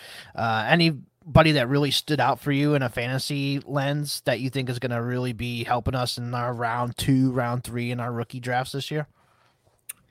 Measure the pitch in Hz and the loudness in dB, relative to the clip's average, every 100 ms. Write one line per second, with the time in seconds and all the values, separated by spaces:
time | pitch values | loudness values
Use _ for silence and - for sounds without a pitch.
0 | - - - - 113 110 110 170 165 147 | -20 -18 -12 -4 0 0 4 4 4 0
1 | - _ 165 139 160 147 120 143 147 127 | -8 _ 4 6 8 6 4 2 2 0
2 | - 147 123 131 143 139 147 147 127 - | 0 2 2 0 0 2 4 2 0 -2
3 | 120 131 - 143 139 139 - 143 139 147 | -2 -2 -4 -2 -2 -4 -4 -2 0 -2
4 | 147 - - 117 127 139 131 120 123 120 | -2 -4 -2 0 0 -2 -4 -4 -2 -2
5 | 120 127 127 110 120 120 113 120 - 127 | -2 -2 -4 -4 -6 -4 -2 0 0 -2
6 | 123 - 120 123 120 117 117 120 123 - | -2 -4 -6 -4 -4 -2 -2 -2 -2 -2
7 | - 131 131 127 120 123 117 120 120 123 | 2 4 4 2 -2 -2 -4 -4 -4 -4
8 | 120 117 117 127 123 123 123 143 - 151 | -4 -4 -6 -6 -2 -2 -2 -6 -4 -4
9 | 147 _ _ _ _ _ _ _ - - | -6 _ _ _ _ _ _ _ -20 -20
10 | _ | _